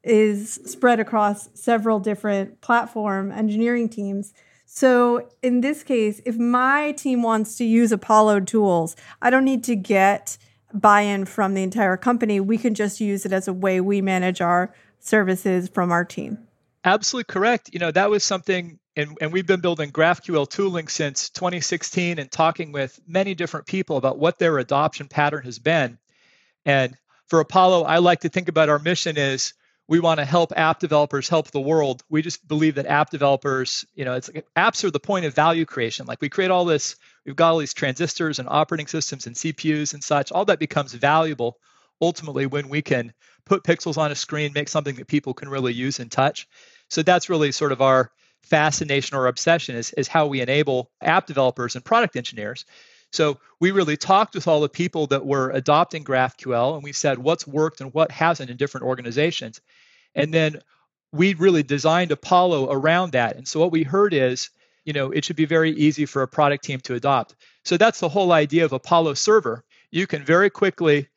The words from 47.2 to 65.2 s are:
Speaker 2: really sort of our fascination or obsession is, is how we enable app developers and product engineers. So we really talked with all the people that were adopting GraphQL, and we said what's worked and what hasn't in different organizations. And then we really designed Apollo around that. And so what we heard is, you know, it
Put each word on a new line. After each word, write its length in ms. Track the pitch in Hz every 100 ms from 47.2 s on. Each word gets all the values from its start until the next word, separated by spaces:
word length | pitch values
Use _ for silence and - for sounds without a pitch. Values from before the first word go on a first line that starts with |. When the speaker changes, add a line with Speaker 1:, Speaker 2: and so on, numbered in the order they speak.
| -
Speaker 2:
really 200 | 170 147
sort 220 | - 147
of 80 | 127
our 300 | 135 131 120 _ _ _
fascination 720 | - 156 151 147 156 139 131 139
or 100 | 127
obsession 480 | 123 - 170 -
is, 160 | 120 117
is 140 | - 131
how 200 | 165 151
we 160 | 139
enable 480 | 123 143 147 127 123 _
app 260 | - 175 -
developers 480 | 139 131 123 120
and 100 | 127
product 300 | - 226 226
engineers. 520 | - 120 113 104 127 - - - _ _
So 280 | - 156 135 _ -
we 120 | 180
really 260 | 196 160 151
talked 380 | - 190 214
with 120 | 190 165
all 140 | 151
the 80 | 147
people 380 | - 175 165 147
that 180 | 139
were 240 | 135 139 131
adopting 540 | 135 131 147 175 160
GraphQL, 680 | 147 131 123 - - 120 127
and 100 | 156
we 80 | 143
said 260 | 139 147 127
what's 280 | 131 170 -
worked 340 | 139 156 -
and 120 | 135
what 160 | 147 160
hasn't 400 | - 160 170 131
in 80 | 123
different 280 | 139 131 123
organizations. 760 | 127 120 117 156 165 117 110 _ _ _ _ _
And 180 | - 147
then 280 | 160 156 151 - _ _ _ _
we 220 | 151 185
really 300 | 175 190 175
designed 500 | 135 143 156 165 180
Apollo 580 | 147 - 180 180 160 131
around 420 | 139 147 170 185
that. 240 | 131 117 -
And 120 | 131
so 120 | 156
what 120 | 175
we 100 | 165
heard 300 | 147 185 208
is, 380 | 160 131 127 - _ _ _
you 80 | -
know, 180 | 147 135
it 140 | 147